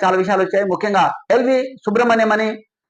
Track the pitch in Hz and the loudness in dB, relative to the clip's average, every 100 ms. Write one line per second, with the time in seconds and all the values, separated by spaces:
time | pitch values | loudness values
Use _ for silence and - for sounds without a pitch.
0 | 190 185 185 190 185 196 202 - 208 196 | 0 0 0 0 0 -2 -2 -2 0 0
1 | 156 - - 226 254 262 262 269 - 214 | 0 -2 0 0 2 0 -2 -8 -2 0
2 | 240 226 220 214 220 214 - _ | 2 2 2 0 -2 -6 -14 _